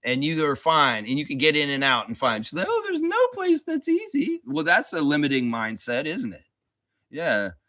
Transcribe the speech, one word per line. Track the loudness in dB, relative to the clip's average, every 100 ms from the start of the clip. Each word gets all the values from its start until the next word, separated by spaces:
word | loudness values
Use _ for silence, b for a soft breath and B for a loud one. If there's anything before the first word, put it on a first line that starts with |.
And | -2 -2
you | -2 0
are | 0
fine. | 0 2 4 4 2
And | -2 -4
you |
can | -4 0
get | 2
in | 2 0
and | 0
out | 2 0 -2
and | -2
fine. | 0 0
She's | -2
like, | -4 -2
Oh, | -2
there's | -2 -4
no | -2 2 0
place | 0 0 0
that's | 0 -4 0
easy. | 0 0 -2 -2 -4
Well, | -6 -4
that's | 4 4 4
a | 2
limiting | 2 2 2 0 0
mindset, | -2 -4 0 0 0
isn't | -4 -6 -6
it? | -8 _ _ _ _ _ _ _
Yeah. | -6 -2 0 -2 -8